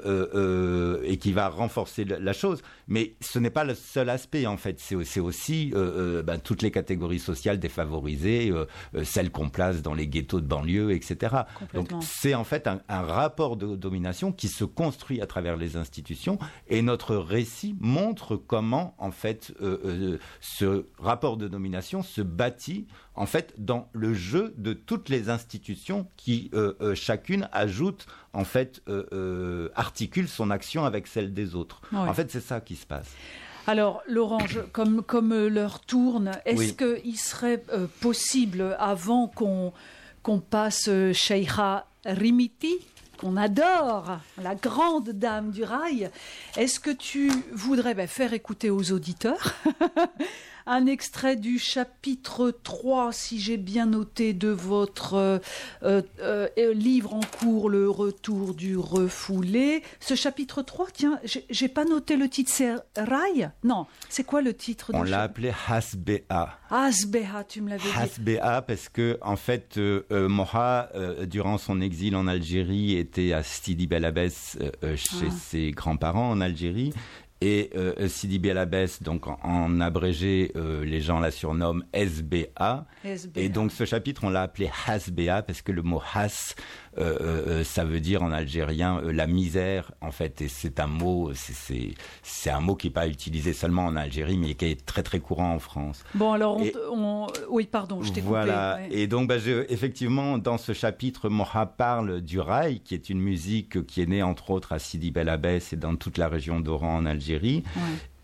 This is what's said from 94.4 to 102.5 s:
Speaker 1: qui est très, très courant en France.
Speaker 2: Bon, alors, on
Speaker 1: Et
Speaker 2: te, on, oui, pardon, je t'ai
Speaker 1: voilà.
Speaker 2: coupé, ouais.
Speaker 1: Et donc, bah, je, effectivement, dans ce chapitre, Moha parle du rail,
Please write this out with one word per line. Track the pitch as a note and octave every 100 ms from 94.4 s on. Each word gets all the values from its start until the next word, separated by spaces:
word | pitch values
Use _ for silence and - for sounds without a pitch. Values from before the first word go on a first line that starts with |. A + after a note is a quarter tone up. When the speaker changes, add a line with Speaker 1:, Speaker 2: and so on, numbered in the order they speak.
| D#2+
Speaker 1:
qui | C#2+ E2
est | D2 -
très, | -
très | - F2+
courant | - E2+ F2
en | E2
France. | - D2 D2 D2 -
Speaker 2:
Bon, | G3+ G#3+
alors, | G#3+ G#3+ G#3+
on |
Speaker 1:
Et | G#3+
Speaker 2:
te, | B3 -
on, | A#3 G#3 G#3 G#3 - -
oui, | A3+ A3
pardon, | A3+ F#3+ F#3+
je | G#2
t'ai | F#2
Speaker 1:
voilà. | F#2+ A2 G#2 G2+ F#2+ F#2
Speaker 2:
coupé, | F#2
ouais. | G#2
Speaker 1:
Et | G#2
donc, | A#2+ B2+
bah, | B2
je, | A2 A#2+ C3+
effectivement, | A2 C3 - B2 C#3 C#3 B2+
dans | A#2+ A2+
ce | -
chapitre, | G2+ A2+ - B2+ B2 G#2+
Moha | G#2 G2 A2 G#2
parle | - A#2+ A#2+ G#2 F2
du | E2 F#2
rail, | D#2+